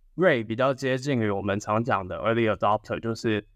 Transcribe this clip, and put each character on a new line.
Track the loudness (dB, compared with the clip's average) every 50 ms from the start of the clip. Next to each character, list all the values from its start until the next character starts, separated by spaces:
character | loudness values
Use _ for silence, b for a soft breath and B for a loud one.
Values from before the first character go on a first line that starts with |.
| _ _ _
Ray | 2 4 4 4 2 0
比 | -2 -2
较 | 0 0 0 0
接 | 0 -2 -2 -2 -2
近 | -2 -2 0 0
于 | 2 0
我 | 0 0
们 | 0 -2 -2 -2
常 | -2 0 0 0 0
讲 | 0 0 -2 -2 -4
的 | -8 -4
early | 0 0 2 2 2 2
adopter， | 0 2 2 2 2 0 0 -4 -6 -4
就 | -4 -6 -6
是 | -2 -2 0 0 0 -2 -8 _